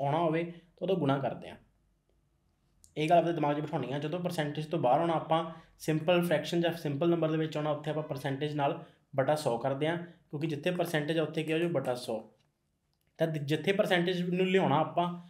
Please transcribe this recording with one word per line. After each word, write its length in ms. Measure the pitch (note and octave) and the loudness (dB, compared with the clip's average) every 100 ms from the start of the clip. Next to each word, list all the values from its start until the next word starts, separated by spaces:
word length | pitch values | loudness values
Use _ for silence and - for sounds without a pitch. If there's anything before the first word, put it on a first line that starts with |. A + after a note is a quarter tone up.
ਆਉਣਾ 180 | C#3 D#3 | -2 0
ਹੋਵੇ 260 | E3+ D#3 | 2 0
ਤਾਂ 380 | E3+ - - _ | -4 -8 -20 _
ਉਦੋਂ 140 | F3+ F#3+ | -2 0
ਗੁਣਾ 220 | C#3 C#3 | 2 0
ਕਰਦੇ 320 | B2+ - - | -2 -6 -12
ਹਾਂ। 60 | - _ _ _ _ _ _ _ _ _ _ _ _ - - | -18 _ _ _ _ _ _ _ _ _ _ _ _ -16 -4
ਇਹ 120 | D#3 | 4
ਗੱਲ 100 | F3 | 4
ਆਪਣੇ 140 | E3 | 4
ਦਿਮਾਗ 240 | E3 D3+ D3 | 0 0 0
'ਚ 40 | |
ਬਿਠਾਉਣੀ 320 | D3 E3 B2 | -2 -4 -4
ਆ, 60 | C#3+ | -4
ਜਦੋਂ 220 | D3+ F3 | -4 -4
percentage 460 | F3 F3 D3 D3 D#3 | -4 -2 -4 -4 -4
ਤੋਂ 120 | E3 | 0
ਬਾਹਰ 220 | C3 C#3 | 4 4
ਆਉਣਾ 140 | E3+ | 4
ਆਪਾਂ, 360 | D#3 D3 D#3+ E3 - - _ | 0 2 0 0 -10 -20 _
simple 440 | - D#3 D#3+ F3 | -2 0 4 4
fraction 380 | F3 F3 F3 E3+ | 4 0 2 0
ਜਾਂ 120 | E3+ | 0
simple 380 | E3 D3+ C#3 E3+ | 0 -4 0 2
number 200 | E3 D#3 | 2 2
ਦੇ 60 | D#3 | 0
ਵਿੱਚ 200 | D#3 D#3 | -2 -2
ਆਉਣਾ, 140 | D3+ | -2
ਉੱਥੇ 200 | D3 D#3 | -2 -2
ਆਪਾਂ 120 | D3+ | -4
percentage 520 | D3+ C3+ C#3 C3+ D3+ | -4 -6 -4 -4 -2
ਨਾਲ 300 | D3 C#3+ E3+ - _ _ C3+ | 0 0 -2 -10 _ _ -2
ਬਟਾ 180 | C3 | 2
ਸੌ 240 | D3+ C3 A#2 | 2 2 0
ਕਰਦੇ 300 | C3+ C3+ D3+ | -2 0 0
ਹਾਂ, 100 | F3 | -2
ਕਿਉਂਕਿ 480 | E3+ - _ D3+ D#3 | -6 -16 _ -6 -4
ਜਿੱਥੇ 240 | C#3+ F3+ | -2 -2
percentage 480 | F3 E3+ D#3 D3 E3 | -2 0 0 0 0
ਆ 40 | |
ਉੱਥੇ 200 | D#3 D#3+ | 0 -2
ਕੀ 100 | D3+ | -2
ਹੋ 60 | D#3+ | 0
ਜਾਊ, 100 | E3+ | 2
ਬਟਾ 260 | C#3+ B2+ | 0 -2
ਸੌ। 360 | B2 - A2 - _ _ _ _ _ _ _ _ _ | -4 -4 -6 -8 _ _ _ _ _ _ _ _ _
ਤਾਂ 80 | D#3+ | -2
ਦ-, 120 | D#3 | -2
ਜਿੱਥੇ 340 | C#3+ D3+ E3 | -2 -2 0
percentage 500 | G3 F3 F3+ F3 F3+ | 2 4 4 2 0
ਨੂੰ 240 | F3+ F3 F#3 | -2 0 2
ਲਿਆਉਣਾ 320 | F#3 D#3 C#3+ | 4 4 2
ਆਪਾਂ, 500 | D#3 - F3 F3 - | 2 0 -2 -4 -14